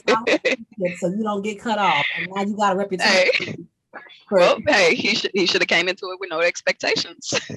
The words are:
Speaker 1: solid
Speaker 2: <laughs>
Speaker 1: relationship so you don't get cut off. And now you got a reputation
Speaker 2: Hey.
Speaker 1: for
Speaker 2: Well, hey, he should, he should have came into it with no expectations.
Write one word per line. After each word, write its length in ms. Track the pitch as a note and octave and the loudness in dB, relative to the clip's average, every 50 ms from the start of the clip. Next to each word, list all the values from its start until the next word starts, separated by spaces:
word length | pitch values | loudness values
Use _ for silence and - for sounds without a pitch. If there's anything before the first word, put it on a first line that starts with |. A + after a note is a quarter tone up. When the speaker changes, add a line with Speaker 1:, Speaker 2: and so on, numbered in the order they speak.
| - | 2
Speaker 1:
solid 200 | - B3+ - A#3 | 0 0 0 2
Speaker 2:
<laughs> 160 | - - - - | 0 0 2 2
Speaker 1:
relationship 540 | - C4 A#3 A3+ _ - - F3+ F3 F3 - | 0 -2 -2 -6 _ -8 -4 -4 -4 -4 -2
so 80 | F#3+ F3+ | -4 -2
you 140 | F#3+ G#3+ A3 | -2 -2 -4
don't 180 | G#3 G#3 G3+ | -4 -4 -4
get 180 | G3 A3 G#3 G3+ | -4 -6 -8 -6
cut 180 | - A#3+ G#3+ G#3 | -4 -4 -2 0
off. 260 | G3 F3+ D#3 - - - - | 2 2 2 2 0 -2 -4
And 120 | E3 E3+ F3+ F#3+ | -6 -8 -6 -4
now 100 | G3+ G3+ | -4 -4
you 120 | G3+ G#3+ | -2 0
got 180 | G#3 G#3 G3 F#3 | 0 2 2 2
a 40 | |
reputation 520 | G3 G3 G3 F#3+ F3+ - G#3+ F#3+ F#3 F#3 - - - - | 0 -2 -2 -2 0 2 2 4 4 4 2 2 0 -2
Speaker 2:
Hey. 100 | - - - - - _ _ _ _ - - - - - - - - | -6 -10 -12 -14 -18 _ _ _ _ -20 -20 -20 -20 -20 -20 -8 0
Speaker 1:
for 80 | G#3 F3+ | 4 6
Speaker 2:
Well, 200 | F3 G#3+ - A3 G3 | 6 6 4 2 2
hey, 280 | D4 C4+ G#3 F3+ E3 G#3 | 2 4 4 4 4 2
he 200 | - - G3 G#3+ | 2 0 -2 -2
should, 160 | G#3 - - - | -2 -2 -2 0
he 120 | G3+ - | 0 0
should 160 | F#3+ - F3+ | 2 2 0
have 60 | F3+ | 2
came 220 | - G3 E3 F3 F#3 | 2 2 2 2 0
into 160 | F#3 - G3 F#3 | -4 -6 -6 -10
it 80 | F#3 F#3 | -8 -10
with 100 | G3 F3+ | -8 -6
no 100 | D#3+ D#3+ | -2 0
expectations. 960 | E3+ F3 - - - F#3 F#3 - - - A4+ - - E3+ - - - - - - - - - | 0 0 0 -2 -4 -4 -4 -2 -2 -2 0 -2 -2 -6 -10 -14 -10 -4 -4 -4 -4 -6 -14